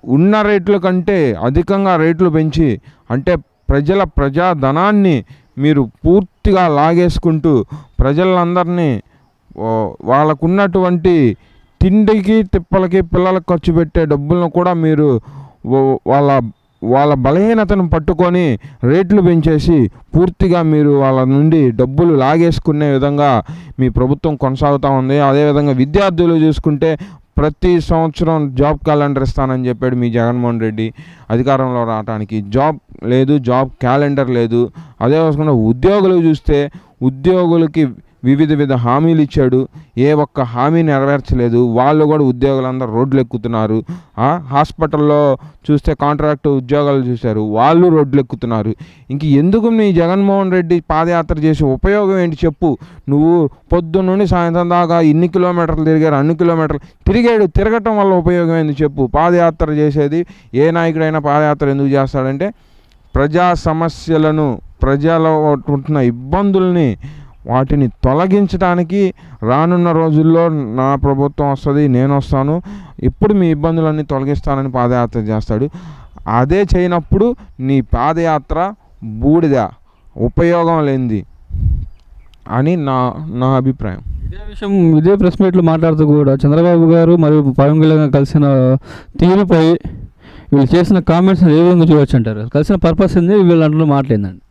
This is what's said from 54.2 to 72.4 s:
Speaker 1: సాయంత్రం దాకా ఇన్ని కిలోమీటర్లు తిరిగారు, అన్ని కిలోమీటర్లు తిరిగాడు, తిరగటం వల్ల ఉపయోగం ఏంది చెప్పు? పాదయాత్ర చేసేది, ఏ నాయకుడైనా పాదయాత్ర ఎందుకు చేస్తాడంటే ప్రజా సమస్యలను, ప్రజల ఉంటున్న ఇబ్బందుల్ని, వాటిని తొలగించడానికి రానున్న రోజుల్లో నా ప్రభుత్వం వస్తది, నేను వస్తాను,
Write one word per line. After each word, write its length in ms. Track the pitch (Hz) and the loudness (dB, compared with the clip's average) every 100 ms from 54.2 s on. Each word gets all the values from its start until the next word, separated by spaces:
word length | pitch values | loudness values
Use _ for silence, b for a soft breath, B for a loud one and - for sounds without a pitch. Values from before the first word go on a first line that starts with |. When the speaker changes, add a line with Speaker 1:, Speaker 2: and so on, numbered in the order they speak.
| 196 | 0
Speaker 1:
సాయంత్రం 420 | 180 170 170 175 | 0 0 -2 0
దాకా 300 | 175 170 170 160 | 0 0 2 2
ఇన్ని 160 | 151 175 | 2 0
కిలోమీటర్లు 580 | 185 180 175 165 160 156 | 0 0 0 -2 -2 0
తిరిగారు, 300 | 160 156 143 | 2 2 0
అన్ని 200 | 147 160 | 0 0
కిలోమీటర్లు 400 | 170 165 156 147 b b - | 0 0 -2 -6 b b -2
తిరిగాడు, 380 | 214 233 226 196 | 2 2 2 0
తిరగటం 500 | - 208 226 208 214 | 0 0 0 -2 0
వల్ల 160 | 196 185 | 2 2
ఉపయోగం 340 | 165 175 170 165 | 0 0 0 0
ఏంది 180 | 156 139 | -2 -2
చెప్పు? 220 | 151 143 127 147 | -2 -2 -2 0
పాదయాత్ర 540 | 170 175 170 160 156 | 2 2 0 0 -4
చేసేది, 540 | 151 151 143 143 160 175 B B 120 | 0 0 0 -2 -2 -6 B B 0
ఏ 80 | 156 | 0
నాయకుడైనా 480 | 170 165 160 160 156 | 2 -2 -2 -2 -2
పాదయాత్ర 480 | 147 147 151 147 143 | -2 0 0 0 -2
ఎందుకు 200 | 139 139 | 0 0
చేస్తాడంటే 600 | 139 135 143 131 139 190 - _ _ _ _ _ - | 0 -2 -4 -4 -4 -6 -8 _ _ _ _ _ -2
ప్రజా 380 | 143 160 180 | 0 0 0
సమస్యలను, 1080 | 175 165 160 165 - - 160 156 156 147 113 - - | 0 -2 -2 -4 -6 -4 0 0 0 -2 -4 -12 -4
ప్రజల 440 | 131 143 151 165 160 156 151 143 - 143 | -2 0 0 0 0 0 0 -2 -2 -6
ఉంటున్న 220 | 135 151 | -2 0
ఇబ్బందుల్ని, 920 | 123 120 131 175 202 190 185 175 143 98 139 B B B - | 0 -2 -4 -2 0 0 0 0 0 -2 -10 B B B -4
వాటిని 400 | 127 135 143 127 - | -2 0 0 -2 -2
తొలగించడానికి 1120 | 127 139 185 196 196 185 180 175 165 196 190 - 165 131 110 | -2 0 0 0 0 0 0 0 -2 -2 -2 -4 -20 -8 -2
రానున్న 420 | 131 165 180 175 | 0 2 2 2
రోజుల్లో 500 | 160 160 151 160 165 170 156 123 120 | 2 2 2 4 4 2 -2 -6 -4
నా 80 | 131 139 | -2 0
ప్రభుత్వం 480 | 143 135 143 143 143 | 0 0 -2 -2 -4
వస్తది, 320 | 139 156 143 147 | -4 -2 0 0
నేను 300 | 123 135 143 | 0 0 -2
వస్తాను, 440 | - 139 | -2 -2